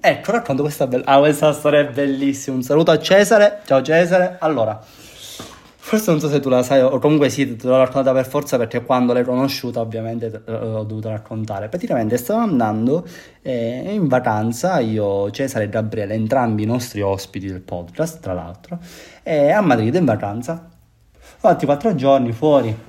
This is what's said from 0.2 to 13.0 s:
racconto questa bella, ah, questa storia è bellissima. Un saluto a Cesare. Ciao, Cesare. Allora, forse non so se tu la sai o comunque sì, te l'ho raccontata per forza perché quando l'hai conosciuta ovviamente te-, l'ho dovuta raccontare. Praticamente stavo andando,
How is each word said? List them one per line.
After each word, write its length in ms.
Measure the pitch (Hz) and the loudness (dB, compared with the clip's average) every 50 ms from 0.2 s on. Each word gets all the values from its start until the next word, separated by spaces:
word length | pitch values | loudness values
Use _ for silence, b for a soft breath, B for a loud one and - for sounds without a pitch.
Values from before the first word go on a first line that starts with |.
| - - 208 | -2 -2 -2
racconto 300 | 233 226 - 139 131 143 | -2 -2 -2 -4 -2 -2
questa 240 | 151 147 - 156 | -4 -2 -2 -4
bella, 180 | 127 123 127 - | -2 -2 -2 2
ah, 120 | - 139 139 | 4 6 6
questa 320 | 143 151 151 143 - 151 147 | 6 6 4 4 2 2 2
storia 280 | 147 - 147 147 147 | 2 0 2 4 4
è 80 | 143 143 | 2 2
bellissima. 680 | 123 135 143 139 135 135 139 139 135 139 - - 135 | 0 -2 -2 -2 -2 0 0 -2 -2 -2 -6 -6 -6
Un 60 | 131 123 | -6 -2
saluto 280 | 127 143 151 170 175 | 2 2 2 4 4
a 80 | 165 151 | 4 2
Cesare. 640 | 151 - 185 196 208 - 226 208 208 208 202 - - | 2 4 4 4 6 6 6 6 6 4 2 0 -4
Ciao, 160 | - 139 135 | 0 2 2
Cesare. 560 | 131 147 156 165 180 170 180 185 180 180 180 - | 2 4 2 2 4 4 4 2 2 0 -2 -4
Allora, 380 | - 160 156 127 110 107 107 - - | -2 -2 0 0 -2 -2 -4 -8 -12
forse 1300 | - - - - - - - - - - - - - - - - - _ _ - - - 214 214 - | -20 -20 -20 -20 -20 -20 -20 -20 -20 -18 -18 -18 -18 -20 -20 -20 -20 _ _ -6 -2 -2 0 2 2
non 100 | 170 151 | 0 0
so 80 | - 151 | 0 0
se 120 | 143 147 | 0 0
tu 80 | 131 135 | 0 2
la 120 | 127 127 123 | 2 2 2
sai 180 | 123 143 135 127 | 4 4 4 4
o 160 | 131 143 127 | 4 2 2
comunque 320 | - 147 151 156 143 131 | 2 2 4 4 2 2
sì, 260 | 113 - 139 120 120 | 2 0 -4 -4 -4
te 100 | 110 110 | -8 -2
l'ho 120 | 127 127 131 | 0 4 4
raccontata 340 | 131 127 - 139 135 131 127 | 4 2 2 0 0 2 2
per 120 | 131 127 | 2 0
forza 320 | 127 - 147 139 - - 127 | 0 -2 -4 -4 -2 -2 -2
perché 240 | 120 110 - 117 120 | -2 -2 -4 -6 -2
quando 300 | - 131 123 123 120 123 | 0 0 2 2 2 2
l'hai 100 | 123 123 | 0 0
conosciuta 560 | 123 127 127 135 135 135 - - 123 - 120 | 0 0 -2 -2 -2 -4 -6 -8 -6 -4 -4
ovviamente 500 | 113 110 110 113 110 113 117 120 113 113 | -6 -4 -6 -8 -8 -6 -8 -6 -8 -8
te-, 120 | 107 107 - | -10 -10 -10
l'ho 380 | - 113 110 113 113 110 110 107 | -8 -8 -6 -6 -6 -6 -6 -6
dovuta 240 | 104 110 110 107 110 | -6 -8 -8 -8 -8
raccontare. 580 | 110 107 110 - 117 110 110 107 104 98 98 110 | -8 -8 -10 -10 -8 -8 -8 -6 -8 -8 -8 -8
Praticamente 480 | - 180 180 240 - 123 113 110 110 123 | -8 -8 -6 -2 -2 -2 -2 0 -2 -2
stavo 220 | 123 - 202 226 | -2 -2 -2 0
andando, 680 | 233 220 170 127 117 107 107 110 113 123 143 170 | 0 0 0 0 0 0 0 0 0 0 0 -2